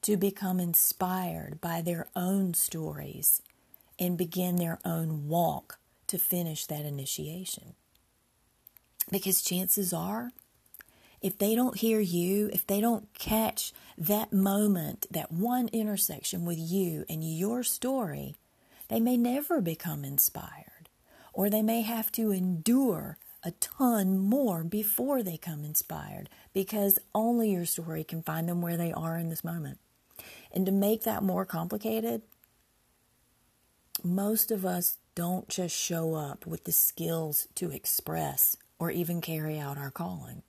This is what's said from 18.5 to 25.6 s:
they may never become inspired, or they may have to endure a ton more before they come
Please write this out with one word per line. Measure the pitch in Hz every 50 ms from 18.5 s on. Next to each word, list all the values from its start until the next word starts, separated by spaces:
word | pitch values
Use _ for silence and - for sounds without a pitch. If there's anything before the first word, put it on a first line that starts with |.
| _ _ _ _ - - - -
they | 220 226
may | 226 247 254 240
never | 233 240 247 277 294 - 349 311
become | 196 165 160 - - 175 151 147
inspired, | 143 139 139 143 - - - - - - - - - - - - 165 - _ _ _ _ - - - - -
or | - 190 208
they | 202 214
may | 220 214 226 233
have | 226 214 233 226 220 -
to | - - 226 214
endure | 196 185 185 185 185 165 160 226 240 262 277 247 185 156 147 143 151 - - - - - -
a | 170
ton | 175 _ - - - - 269 247 233 214 196 190 190 190
more | 190 196 233 285 277 226 180 165 165
before | 170 185 208 208 202 - - 240 269 285 262
they | 220 185 165
come | 156 - 175 156 147